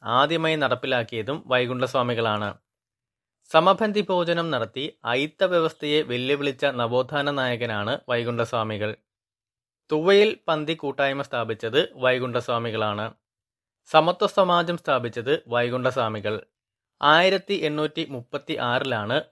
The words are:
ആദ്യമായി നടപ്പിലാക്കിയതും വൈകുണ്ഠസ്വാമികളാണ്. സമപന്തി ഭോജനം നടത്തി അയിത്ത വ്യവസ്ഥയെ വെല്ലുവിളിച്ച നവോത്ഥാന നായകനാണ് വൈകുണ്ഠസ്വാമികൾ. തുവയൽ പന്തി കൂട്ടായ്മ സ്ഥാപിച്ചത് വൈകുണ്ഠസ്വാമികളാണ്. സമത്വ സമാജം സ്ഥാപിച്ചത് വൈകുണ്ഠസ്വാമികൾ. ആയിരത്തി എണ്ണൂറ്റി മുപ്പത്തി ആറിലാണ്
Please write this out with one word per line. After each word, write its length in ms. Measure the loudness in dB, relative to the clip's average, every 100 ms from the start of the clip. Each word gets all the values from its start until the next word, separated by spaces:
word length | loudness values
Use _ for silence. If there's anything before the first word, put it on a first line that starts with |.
ആദ്യമായി 540 | -2 2 2 2 0 0
നടപ്പിലാക്കിയതും 840 | 0 -2 0 -2 -2 -6 -6 -6 -2
വൈകുണ്ഠസ്വാമികളാണ്. 1080 | 0 0 -2 -2 0 0 0 0 -2 -4 -8 _ _ _ _ _ _ _ _ 0
സമപന്തി 500 | 4 4 2 0 -2
ഭോജനം 500 | -2 -2 0 -2 -2
നടത്തി 480 | -4 -4 -8 -10 -8
അയിത്ത 400 | -4 -2 -2 -2
വ്യവസ്ഥയെ 580 | 0 2 0 -2 -2 0
വെല്ലുവിളിച്ച 600 | 0 -2 -2 -2 -2 -2
നവോത്ഥാന 680 | -2 0 0 0 0 -2 -2
നായകനാണ് 680 | -2 -2 -2 -4 -4 -4 -4 -2
വൈകുണ്ഠസ്വാമികൾ. 880 | -2 -2 -2 -2 -2 -4 -4 -6 -8 _ _ _ _ _ _ _ _ -4
തുവയൽ 440 | 0 6 6 6 2 -2
പന്തി 260 | -2 -2
കൂട്ടായ്മ 480 | -6 -6 -2 -2 -2
സ്ഥാപിച്ചത് 680 | -4 -4 -4 -4 0 0 0
വൈകുണ്ഠസ്വാമികളാണ്. 1200 | 0 2 2 0 -4 -2 -2 -2 -2 -2 -2 -6 -10 _ _ _ _ _ _ 2
സമത്വ 360 | 4 4 2 0
സമാജം 520 | 2 4 2 2 -2
സ്ഥാപിച്ചത് 640 | -2 -2 -2 -6 -2 -2 0
വൈകുണ്ഠസ്വാമികൾ. 960 | 0 0 0 0 0 -2 -2 -4 -6 -8 _ _ _ _ 0
ആയിരത്തി 520 | 6 6 6 2 -2
എണ്ണൂറ്റി 500 | -2 -2 -2 -2 -4
മുപ്പത്തി 520 | -8 -10 -10 -10 -8 -4
ആറിലാണ് 640 | -2 -2 -2 -2 -2 -2 0